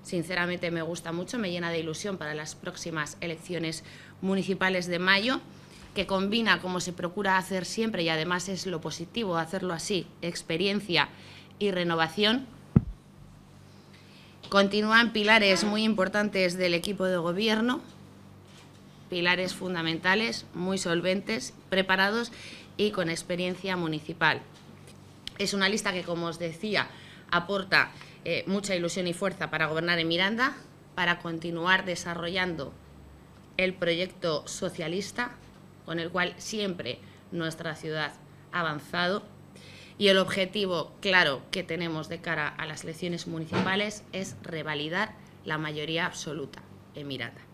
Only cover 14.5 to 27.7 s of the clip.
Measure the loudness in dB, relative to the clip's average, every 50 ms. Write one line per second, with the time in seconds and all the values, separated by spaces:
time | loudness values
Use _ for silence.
14.5 | 4 6 6 6 4 2 2 6 6 6 6 6 2 2 4 6 6 8 8 6
15.5 | 6 6 4 2 2 2 4 2 4 4 2 2 4 0 0 2 2 2 2 2
16.5 | 2 2 2 2 2 2 0 -2 -2 0 0 2 2 2 2 0 0 2 2 2
17.5 | 4 4 4 2 0 -2 -4 -12 -20 -20 -20 -20 -20 -20 -20 -20 -20 -20 -20 -20
18.5 | -20 -20 -20 -20 -20 -20 -20 -20 -20 -20 -14 -8 -4 0 4 4 4 4 2 -2
19.5 | -4 -6 -6 -4 -2 -2 0 0 -2 0 2 4 4 4 2 0 -2 -6 -10 -10
20.5 | -8 -4 -2 -2 -2 0 0 0 0 2 2 2 0 0 0 -2 -4 -4 -4 -8
21.5 | -12 -16 -8 -2 0 0 4 4 4 4 4 2 2 0 -2 -4 -8 -14 -16 -16
22.5 | -16 -16 -18 -18 -2 0 0 0 2 0 0 0 -2 -4 -4 -4 -2 -2 0 -2
23.5 | -2 -4 -4 -4 -2 0 0 -2 -2 -4 -4 -8 -2 2 4 4 4 2 -2 -12
24.5 | -20 -20 -20 -20 -20 -20 -20 -20 -20 -20 -20 -20 -20 -16 -16 -16 -6 -4 -2 0
25.5 | 2 2 2 4 2 2 0 0 -2 -2 -4 -4 -2 -2 -2 -4 -4 -4 -6 -6
26.5 | -6 -4 -4 0 2 2 2 0 -4 -18 -18 -18 -20 -20 -6 0 2 2 2 2
27.5 | -2 -2 0 4